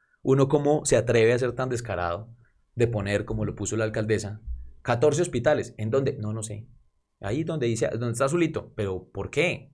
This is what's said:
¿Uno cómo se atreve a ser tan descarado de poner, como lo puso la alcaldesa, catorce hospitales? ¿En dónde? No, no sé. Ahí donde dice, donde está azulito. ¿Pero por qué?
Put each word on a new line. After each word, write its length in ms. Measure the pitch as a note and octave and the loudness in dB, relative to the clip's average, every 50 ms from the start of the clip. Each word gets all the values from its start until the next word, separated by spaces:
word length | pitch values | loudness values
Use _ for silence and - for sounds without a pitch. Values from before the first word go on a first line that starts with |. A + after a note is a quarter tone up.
| _ _ _ _ | _ _ _ _
¿Uno 260 | - - C3+ C#3 C3+ C3 | 0 2 4 4 4 4
cómo 360 | D3+ D3 C#3+ C#3+ D3+ D3+ - | 4 4 4 4 2 2 2
se 120 | - C3+ | 4 2
atreve 360 | A#2 - - A#2 A2+ A2 A2+ | 4 4 4 4 6 6 6
a 60 | B2 A#2+ | 4 4
ser 140 | B2+ A#2+ | 0 -2
tan 160 | - - C3 C3 | -2 -2 -4 -4
descarado 640 | B2 A2+ - - G2 F2 F2 E2+ E2+ G2 A2+ - - - - _ _ _ _ _ - | -4 -4 -4 -4 -4 -2 -2 -2 -4 -4 -8 -12 -18 -20 -20 _ _ _ _ _ -2
de 140 | A2 A#2 A#2+ | 0 0 0
poner, 380 | A#2 G#2 G2 G2 G2+ G2+ - | 0 0 0 0 0 0 -2
como 180 | - A2 G#2+ G#2+ | -2 -4 -4 -4
lo 100 | G2+ A2 | -4 -4
puso 220 | G#2+ G2+ - G#2+ | -4 -6 -4 -2
la 80 | G#2+ A2 | -2 -2
alcaldesa, 560 | A2 A2 A2+ A2 G#2+ G#2+ G2 G2 G2 G#2 - - - - - - - - - | -2 -2 -2 0 0 0 0 0 -4 -10 -10 -10 -8 -8 -8 -10 -12 -16 -6
catorce 400 | - - A#2+ A#2+ C#3 D3+ C#3+ D3+ | -2 0 2 4 4 4 4 2
hospitales? 500 | F3 E3+ - A#2+ B2+ D3+ D3+ B2 - - - | 0 0 0 0 2 2 2 2 0 -4 -6
¿En 140 | - G#2+ A2 | -6 -4 0
dónde? 260 | A#2+ C3+ C#3 B2+ - - | 0 0 0 0 -2 -4
No, 140 | G#2 G#2 | -4 -6
no 100 | A2 A2 | -6 -6
sé. 240 | A2 A2 G#2+ G#2+ A2+ - - - _ _ _ _ _ _ _ - | -8 -8 -10 -12 -14 -16 -20 -20 _ _ _ _ _ _ _ -10
Ahí 240 | - G2 A2 C#3+ - | -6 -4 -2 -2 -2
donde 240 | E3 E3 D#3 B2 A#2 | -2 -2 -2 0 0
dice, 200 | A2+ A2+ - - | 0 0 0 -2
donde 200 | - A2+ A#2+ A#2+ | -2 -2 -4 -2
está 120 | A2+ A#2 C3+ | -2 0 0
azulito. 480 | C3+ D#3 F3 E3+ D#3+ D#3+ - - - - | 0 2 2 0 0 -2 -4 -8 -8 -6
¿Pero 340 | - G#2 G2 F#2 F#2 - - | -4 -4 -2 -4 -6 -8 -10
por 180 | - G2 G2+ G#2 | -8 -8 -8 -4
qué? 420 | - C#3 E3 F3+ C3 - - - | 0 0 0 0 -2 -4 -10 -16